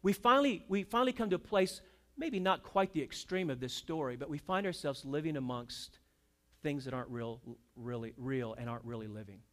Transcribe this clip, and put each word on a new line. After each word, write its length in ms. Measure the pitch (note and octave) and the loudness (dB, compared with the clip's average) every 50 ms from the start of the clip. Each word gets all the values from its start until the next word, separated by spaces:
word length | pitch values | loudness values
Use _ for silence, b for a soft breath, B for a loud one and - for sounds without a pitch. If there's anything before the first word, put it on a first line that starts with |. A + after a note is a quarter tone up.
| - | 4
We 80 | G3 | 4
finally, 540 | G3 - - A#3 B3+ C#4 C#4+ C#4 G#3+ - - | 2 6 6 8 8 8 8 6 2 0 0
we 160 | - F#3+ G3+ F#3 | 0 0 0 0
finally 300 | - - A#3 B3+ B3+ B3 | 2 2 4 4 4 2
come 160 | - A3+ G#3 | 0 0 2
to 80 | F3+ | 0
a 20 | F3 | 0
place, 400 | - - G#3 G3 F#3+ E3+ - - b b b b b b _ | 0 2 4 4 4 4 0 -10 b b b b b b _
maybe 240 | C#4+ D#4 E4 B3+ F#3+ | -6 -4 -2 -2 2
not 220 | F3+ F#3+ F#3 - - | 2 2 2 2 -2
quite 280 | - - G3 G3 F#3+ | 0 2 2 2 4
the 120 | - D#3 C3 | 0 -4 -4
extreme 460 | - - - - - F#3 F#3 F#3 D#3 | -2 -6 -10 -6 -2 -2 0 0 0
of 120 | C3 B2 | -2 -2
this 120 | B2+ B2 - | -4 -6 -6
story, 440 | - - - D#3+ D#3+ D3 B2+ B2 | -8 -6 -4 -4 -2 -2 -4 -4
but 120 | B2 C#3+ C#3+ | -6 -6 -6
we 80 | D3+ | -6
find 280 | D3 - - F#3 F#3+ G3+ | -6 -2 0 0 0 0
ourselves 400 | F#3 E3+ - - D3 C#3 - - | -2 -4 -2 -4 -4 -4 -4 -6
living 320 | C3+ C#3 D3+ D#3 E3 D3+ | -4 -2 -2 0 0 -2
amongst 640 | C#3 C3 B2+ B2 A#2+ A#2+ A#2+ - - - - - - _ _ _ _ _ _ _ _ _ _ _ _ | -2 -2 -2 -4 -4 -6 -10 -12 -12 -12 -14 -18 -20 _ _ _ _ _ _ _ _ _ _ _ _
things 240 | - D3+ C#3+ C#3+ C3 | -4 -2 -2 -2 -4
that 80 | C3 B2+ | -4 -4
aren't 160 | B2+ A#2+ - | -6 -6 -6
real, 320 | A#2+ A#2 A#2 A#2 A2+ A#2 - A#2+ A#2 - _ _ _ | -6 -6 -4 -6 -6 -8 -12 -14 -14 -14 _ _ _
really 380 | B2 A#2 A#2+ B2 A#2 A2+ A2+ A2+ | -10 -8 -6 -4 -4 -6 -8 -8
real 360 | - B2 C3 C3+ C3 A#2+ A2 A2 | -8 -4 -2 -2 0 -2 -2 -4
and 160 | - A#2+ A#2+ | -6 -6 -6
aren't 160 | A#2 A#2 A2+ | -6 -6 -6
really 220 | A#2 A#2+ A2+ A2 | -8 -8 -8 -8
living. 340 | G#2+ G#2 G#2+ G#2+ G2 G2 G#2 - _ | -8 -10 -10 -12 -14 -18 -20 -20 _